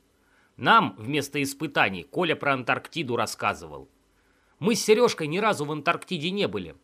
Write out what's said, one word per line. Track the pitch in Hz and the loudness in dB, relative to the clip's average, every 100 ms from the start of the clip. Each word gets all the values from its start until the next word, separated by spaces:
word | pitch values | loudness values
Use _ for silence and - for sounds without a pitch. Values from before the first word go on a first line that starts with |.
| _ _ _ _ _ - | _ _ _ _ _ -2
Нам | 131 220 143 104 | 4 6 4 -2
вместо | 110 147 131 147 | -4 -2 -2 -2
испытаний | 139 - 160 165 120 95 | -4 -4 -4 0 0 0
Коля | 82 156 175 147 | -6 -2 0 0
про | 143 | 0
Антарктиду | 135 123 131 - - 127 120 | -2 0 -2 -4 -6 -2 -2
рассказывал. | 107 - 110 87 82 71 67 _ _ _ _ _ _ - | -2 -2 -4 -4 -6 -16 -16 _ _ _ _ _ _ -4
Мы | 202 226 | 0 2
с | |
Серёжкой | - 220 240 - 156 | 4 6 6 2 -4
ни | 170 | 0
разу | 214 196 147 | 0 0 -2
в | |
Антарктиде | 151 143 160 - 175 156 | -4 0 -2 -2 -4 -2
не | 202 160 | -2 -2
были. | 98 85 - | -2 -8 -14